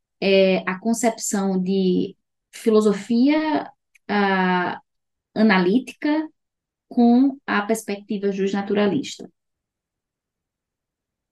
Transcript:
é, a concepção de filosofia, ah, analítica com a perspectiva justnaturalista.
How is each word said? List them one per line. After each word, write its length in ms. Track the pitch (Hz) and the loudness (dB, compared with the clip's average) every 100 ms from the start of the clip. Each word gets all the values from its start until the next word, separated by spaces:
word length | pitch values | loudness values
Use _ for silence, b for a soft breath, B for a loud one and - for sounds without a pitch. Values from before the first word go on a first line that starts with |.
| _ _ | _ _
é, 380 | 196 190 190 185 | 2 4 4 2
a 200 | 185 185 | -2 -6
concepção 800 | 226 233 233 226 - 208 196 190 | -4 0 -2 -2 -4 -4 -2 -2
de 560 | 185 196 185 90 - - _ _ _ | 0 0 0 0 -2 -8 _ _ _
filosofia, 1160 | - 233 214 214 190 - 233 269 302 311 294 - - _ _ - | -6 2 2 2 0 -2 2 2 2 0 -4 -6 -14 _ _ -4
ah, 720 | 208 196 190 185 180 180 - - _ _ _ _ | -2 0 0 2 0 -2 -8 -16 _ _ _ _
analítica 920 | - 220 185 175 240 - - 302 311 320 - _ _ _ _ _ | 0 4 4 2 0 -2 -6 -2 -2 -4 -12 _ _ _ _ _
com 480 | - 240 240 277 269 | 0 4 4 2 0
a 180 | - 202 | -4 -4
perspectiva 680 | 208 220 - 202 - 208 202 | -2 -4 -4 -10 -8 -4 -4
justnaturalista. 960 | 196 196 202 202 202 202 170 - - - _ _ _ _ _ _ _ _ _ _ _ _ _ _ _ _ _ _ _ _ | -2 -2 -2 -2 0 0 0 -6 -12 -18 _ _ _ _ _ _ _ _ _ _ _ _ _ _ _ _ _ _ _ _